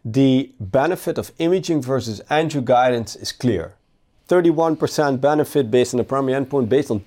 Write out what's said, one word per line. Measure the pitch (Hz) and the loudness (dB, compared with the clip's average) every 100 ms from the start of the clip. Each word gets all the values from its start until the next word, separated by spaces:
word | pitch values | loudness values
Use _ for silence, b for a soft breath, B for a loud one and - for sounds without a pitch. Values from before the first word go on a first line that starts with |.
the | 117 117 135 131 135 - | -4 2 4 4 0 -8
benefit | 95 127 151 185 - 135 | -4 0 0 -2 -4 -6
of | 104 - | -6 -4
imaging | 165 185 - 160 | 0 0 0 -2
versus | 127 135 110 101 - | -2 -2 -4 -8 -4
angio | 147 160 143 | -2 -2 -2
guidance | 117 123 127 120 107 - | 2 2 2 0 -4 -10
is | - | -12
clear. | - 127 98 80 - _ _ _ _ - | -4 -2 -2 -4 -14 _ _ _ _ 0
Thirty-one | 180 170 156 165 156 | 2 4 2 0 0
percent | 147 - 147 131 | -2 0 0 0
benefit | 143 151 - 147 120 | 2 2 0 0 2
based | 123 - | 2 2
on | 127 | 0
the | |
primary | 110 135 135 131 | -2 -2 0 -2
endpoint, | 131 143 113 | -2 -2 2
based | 131 143 | 0 0
on | 110 | -4